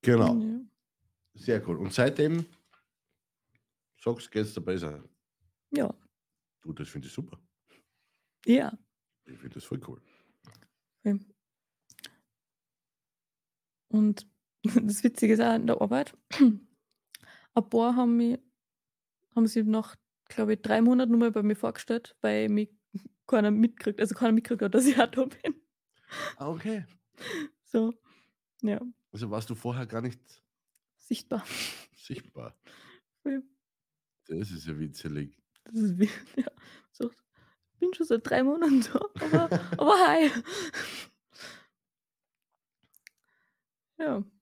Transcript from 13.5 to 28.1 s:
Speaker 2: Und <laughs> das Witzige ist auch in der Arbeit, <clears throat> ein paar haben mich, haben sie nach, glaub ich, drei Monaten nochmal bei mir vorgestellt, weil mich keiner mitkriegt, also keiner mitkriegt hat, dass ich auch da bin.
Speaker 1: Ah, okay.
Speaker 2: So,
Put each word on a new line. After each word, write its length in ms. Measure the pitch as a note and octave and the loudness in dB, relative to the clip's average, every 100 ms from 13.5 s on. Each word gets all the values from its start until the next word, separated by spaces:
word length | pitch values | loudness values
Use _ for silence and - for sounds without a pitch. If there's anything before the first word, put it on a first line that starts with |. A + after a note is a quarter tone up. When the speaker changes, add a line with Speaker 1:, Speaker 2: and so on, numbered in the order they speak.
| _ _ _ _ | _ _ _ _
Speaker 2:
Und 380 | G#3+ G#3+ G#3 - _ _ | 4 4 2 -6 _ _
<laughs> 180 | _ | _
das 400 | A3 A#3+ A3 G#3 | 0 2 2 2
Witzige 300 | B3 - A3 | 0 2 4
ist 80 | A3 | 4
auch 140 | A#3 A3+ | 4 2
in 120 | A#3 | 2
der 140 | - | 0
Arbeit, 360 | G3+ B3 C#4+ - | 2 0 -2 -10
<clears throat> 160 | _ - | _ 6
ein 1300 | C4+ G#3 - _ _ _ _ - - - _ - A3+ | 6 6 -4 _ _ _ _ -20 -20 -20 _ -4 0
paar 260 | A#3 A#3 B3 | 2 2 2
haben 200 | B3 A#3 | 2 2
mich, 220 | A#3 B3+ _ _ _ _ _ _ _ _ _ - | 2 -2 _ _ _ _ _ _ _ _ _ 2
haben 120 | A3+ | 2
sie 160 | A3+ | 2
nach, 320 | G#3+ G#3+ A3 - _ _ _ | 0 0 -2 -12 _ _ _
glaub 240 | - G#3+ | -4 0
ich, 120 | G#3+ | 0
drei 200 | G#3+ A3 | 0 4
Monaten 300 | A#3 B3+ B3+ | 6 4 4
nochmal 200 | A#3 A#3 | 4 4
bei 120 | A3 | 2
mir 120 | G#3 G#3 | 0 0
vorgestellt, 600 | A#3 A3+ - A#3 A#3 _ | -4 -6 -6 -6 -6 _
weil 280 | A3 G#3+ G#3+ | -2 0 0
mich 200 | G#3 G#3+ _ _ G3+ - _ - | 0 -2 _ _ -16 -16 _ 0
keiner 260 | A#3+ G#3 | 2 4
mitkriegt, 480 | G#3 A3+ - - G#3 | 4 2 2 -6 -2
also 120 | F#3+ G#3+ | -4 0
keiner 180 | A#3 | 2
mitkriegt 280 | A3 A#3 A3+ | 2 2 -4
hat, 120 | G3+ F#3+ | 2 4
dass 100 | C4 | 4
ich 140 | C4+ | 4
auch 100 | A#3 | 2
da 160 | - C4 | 2 -4
bin. 300 | - - - _ _ _ _ _ - - - | -4 -8 -8 _ _ _ _ _ -12 -12 -10
Speaker 1:
Ah, 120 | C#3+ | -8
okay. 360 | E3 G#3 A3 F3 _ _ _ - F#4 D4 _ | -8 -6 -8 -8 _ _ _ -10 -8 -10 _
Speaker 2:
So, 300 | _ A#3+ A3+ A#3 _ | _ -2 0 -4 _